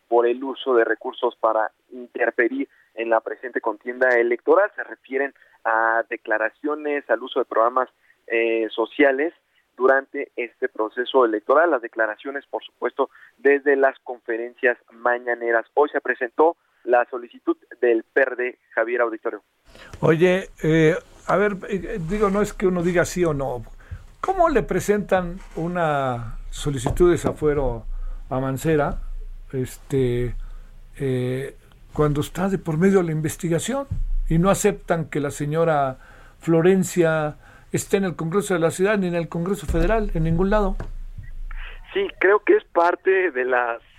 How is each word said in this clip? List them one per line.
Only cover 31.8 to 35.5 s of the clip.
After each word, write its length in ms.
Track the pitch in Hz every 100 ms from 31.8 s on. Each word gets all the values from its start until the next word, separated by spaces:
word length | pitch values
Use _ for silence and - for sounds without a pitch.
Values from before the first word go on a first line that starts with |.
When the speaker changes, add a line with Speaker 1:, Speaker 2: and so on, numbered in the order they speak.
| -
Speaker 2:
cuando 280 | - 151 143
está 280 | 143 - 190
de 80 | 190
por 200 | - 156
medio 260 | 190 196
la 80 | 175
investigación 760 | 156 156 - 170 160 - 269 277 - - - -
y 120 | 165
no 100 | 185
aceptan 600 | 190 208 190 - 170 147
que 100 | 151
la 100 | 143
señora 680 | 139 147